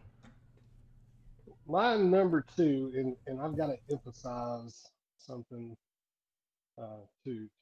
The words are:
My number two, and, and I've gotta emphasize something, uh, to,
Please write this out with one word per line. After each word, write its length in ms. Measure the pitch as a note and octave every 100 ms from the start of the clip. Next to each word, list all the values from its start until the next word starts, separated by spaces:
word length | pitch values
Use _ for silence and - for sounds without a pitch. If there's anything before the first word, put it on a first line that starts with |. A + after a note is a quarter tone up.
| - - - - - - - - - - - - - - - - -
My 280 | E3+ A#3 A3+
number 480 | F#3 F#3+ F#3+ E3 - -
two, 380 | D#3+ C3+ C3 C3
and, 200 | C3 B2+ -
and 160 | C3
I've 160 | D3+ D3+
gotta 180 | D3+ B2+ -
emphasize 920 | C#3+ B2 - B2+ A#2+ A#2+ A#2+ A#2 - - _ _ _
something, 580 | - B2+ A#2+ A#2+ A#2 A#2 _ _ _ _ _ _ _ _ _ -
uh, 200 | A2+ G#2+ G2+ _ C3+
to, 220 | A#2 G#2+ _